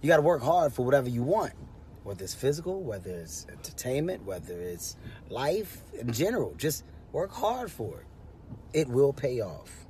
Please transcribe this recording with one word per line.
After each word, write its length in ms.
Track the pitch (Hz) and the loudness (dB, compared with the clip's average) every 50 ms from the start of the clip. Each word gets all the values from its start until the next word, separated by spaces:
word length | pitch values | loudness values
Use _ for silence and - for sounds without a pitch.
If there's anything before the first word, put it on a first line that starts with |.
You 60 | - 143 | 8 8
gotta 160 | 170 156 147 | 8 8 8
work 180 | 160 175 143 | 6 4 4
hard 320 | 113 139 165 180 165 143 117 | 4 4 4 6 6 4 2
for 100 | - 123 | 2 2
whatever 260 | 123 135 143 127 123 | 6 6 6 4 4
you 120 | 120 117 | 0 -2
want. 320 | 120 135 180 220 185 - - - - - - - - - - - - | 2 2 2 2 2 0 -6 -12 -16 -16 -16 -18 -18 -18 -18 -14 -10
Whether 200 | 98 101 87 95 | -10 -10 -8 -8
it's 100 | - - | -10 -8
physical, 480 | - - 135 147 156 165 175 185 196 | -2 0 0 0 0 -2 -4 -4 -4
whether 300 | 190 131 104 98 87 95 | -4 -6 -6 -6 -6 -8
it's 340 | 90 87 82 80 76 - - - | -8 -8 -8 -10 -12 -12 -12 -14
entertainment, 760 | - - - - - - - 123 127 139 156 175 185 - - | -16 -14 -14 -14 -12 -8 -4 -2 0 0 0 -2 -2 -4 -6
whether 340 | 98 95 90 82 90 90 87 | -8 -8 -8 -8 -10 -8 -8
it's 360 | 87 90 87 85 - - - - - - - - - - | -6 -6 -8 -8 -8 -10 -12 -12 -14 -16 -16 -16 -14 -10
life 540 | 98 117 131 147 170 214 214 - - - - - - | -6 -2 0 0 0 0 -2 -4 -10 -16 -18 -16 -12
in 180 | - 120 120 | -8 -4 -4
general. 440 | 117 113 156 196 247 254 135 101 73 - | 0 0 0 2 2 0 -2 -2 -4 -2
Just 260 | - 151 147 - - - - - - - | -2 -2 -2 -2 -8 -14 -20 -20 -20 -6
work 200 | - 135 175 196 | -4 -4 -4 -2
hard 400 | - - - 208 240 254 247 202 | -4 0 0 0 0 0 -4 -8
for 280 | - - 117 98 - - | -6 -8 -8 -8 -8 -10
it. 800 | - - - - - - - - - - - - - - - 156 | -16 -18 -20 -20 -20 -20 -18 -20 -16 -16 -16 -16 -16 -2 0 0
It 100 | 160 131 | 2 4
will 240 | 120 127 139 139 139 | 6 6 6 6 6
pay 280 | - - 135 127 120 | 2 0 0 0 0
off. 440 | 107 92 78 71 - - - - - - | -2 -2 -4 -12 -14 -16 -18 -18 -18 -20